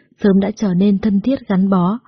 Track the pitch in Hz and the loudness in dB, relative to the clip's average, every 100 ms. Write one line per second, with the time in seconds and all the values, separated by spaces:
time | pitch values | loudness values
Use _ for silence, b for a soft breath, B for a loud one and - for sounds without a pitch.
0 | b b 208 190 196 208 208 175 202 196 | b b 0 2 0 -2 -2 0 2 0
1 | 214 196 240 262 - 190 190 190 175 226 | 0 -2 -2 -4 -2 -2 0 0 0 -4